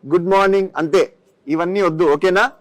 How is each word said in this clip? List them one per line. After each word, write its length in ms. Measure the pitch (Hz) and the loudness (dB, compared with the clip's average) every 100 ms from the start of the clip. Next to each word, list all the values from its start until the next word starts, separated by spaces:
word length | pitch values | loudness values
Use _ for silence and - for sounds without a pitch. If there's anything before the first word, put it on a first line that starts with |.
| 135 | -2
గుడ్ 160 | 175 175 | -2 0
మార్నింగ్, 360 | 196 196 196 190 - | 2 2 0 -2 -6
అంతే, 220 | 156 175 151 _ _ _ - | -2 0 0 _ _ _ -6
ఇవన్నీ 260 | 156 170 196 185 | -4 -2 -2 -2
వద్దు, 160 | 160 165 | 0 0
ఓకేనా? 300 | 147 185 185 240 - | 2 2 2 0 -4